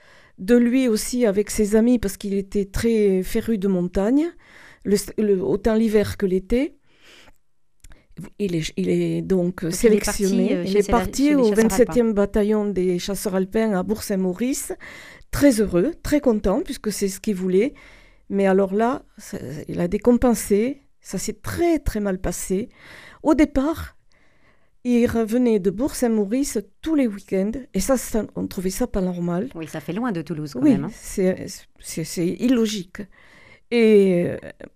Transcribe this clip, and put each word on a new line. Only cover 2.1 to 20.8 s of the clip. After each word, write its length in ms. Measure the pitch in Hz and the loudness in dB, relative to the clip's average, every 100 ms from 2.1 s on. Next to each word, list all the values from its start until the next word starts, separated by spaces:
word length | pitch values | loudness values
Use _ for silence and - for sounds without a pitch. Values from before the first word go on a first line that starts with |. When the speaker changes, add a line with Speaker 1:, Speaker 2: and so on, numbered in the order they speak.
| - | -6
Speaker 1:
qu'il 180 | 202 | -6
était 300 | 196 196 208 | -4 -4 -4
très 580 | 196 - 233 226 208 190 | -4 -2 0 2 2 2
féru 360 | 180 226 214 226 | 0 -4 -2 -2
de 100 | 196 | 0
montagne, 580 | 185 180 196 202 277 339 - - - - - | 0 0 -2 2 2 0 -6 -20 -20 -20 -10
le, 120 | - 202 - - | -2 -2 -2 -2
le, 240 | 214 190 | 0 0
autant 320 | - 196 226 | 0 0 0
l'hiver 420 | 220 226 208 202 - | 2 2 2 0 -2
que 100 | 196 | 0
l'été. 500 | 185 190 240 320 - _ _ - - - - _ _ _ _ - - _ - 175 - | 0 0 0 0 -6 _ _ -20 -20 -20 -20 _ _ _ _ -20 -20 _ -18 -14 -6
Il 160 | 202 | -4
est, 180 | 170 156 - | -4 -6 -4
il 120 | 180 | -2
est 320 | 175 170 170 | 0 0 -2
donc 400 | 165 190 175 180 | 0 0 0 -2
Speaker 2:
Donc, 0 | |
il 60 | 165 | -6
est 20 | |
Speaker 1:
sélectionné. 760 | 185 233 208 - - 190 190 190 | 2 4 4 0 -2 0 2 0
Speaker 2:
parti, 60 | |
euh, 80 | 180 | 0
Speaker 1:
Il 80 | 175 | 0
Speaker 2:
chez 60 | 202 | 0
Speaker 1:
est 40 | |
Speaker 2:
ses, 100 | 202 | 2
Speaker 1:
parti 300 | 233 185 - | 2 0 0
Speaker 2:
chez 40 | 285 | 2
les 40 | 285 | 4
Speaker 1:
au 20 | |
Speaker 2:
chasseurs 200 | 226 202 | 4 4
alpins. 40 | 226 | 4
Speaker 1:
vingt-septième 440 | 202 233 240 226 | 4 2 2 2
bataillon 540 | 202 202 214 208 214 208 | 2 0 2 2 0 0
des 320 | 185 185 180 | 0 0 0
chasseurs 360 | 190 196 214 | -4 -6 -2
alpins 380 | 185 190 220 220 | -2 -2 0 0
à 100 | 185 | 0
Bourg-Saint-Maurice. 920 | 190 214 - 190 185 180 247 294 - 370 - - - - - | -2 -4 -4 -2 -2 -2 -4 -4 -8 -12 -16 -20 -20 -20 -12
Très 300 | - 285 220 | 2 4 4
heureux, 320 | 190 175 233 339 | 2 2 0 -2
très 180 | - 294 | -2 0
content, 400 | 277 214 202 214 | 2 0 0 -2
puisque 300 | 381 247 214 | -2 -8 -6
c'est 160 | - 202 | -4 -4
ce 120 | 190 | -4
qu'il 140 | - | -4
voulait. 380 | 185 185 185 262 - - - - _ - | -4 0 2 0 -4 -20 -20 -20 _ -6
Mais 180 | 196 196 | 0 2
alors 280 | 190 196 | 2 2
là, 280 | 202 233 294 - - | 0 0 -2 -10 -20
ça, 220 | - - 120 151 - | -14 -14 -12 -14 -10
il 120 | 165 | -4
a 80 | 175 | -2
décompensé. 920 | 208 240 240 254 220 - 202 240 285 | 0 2 4 4 2 2 0 0 -4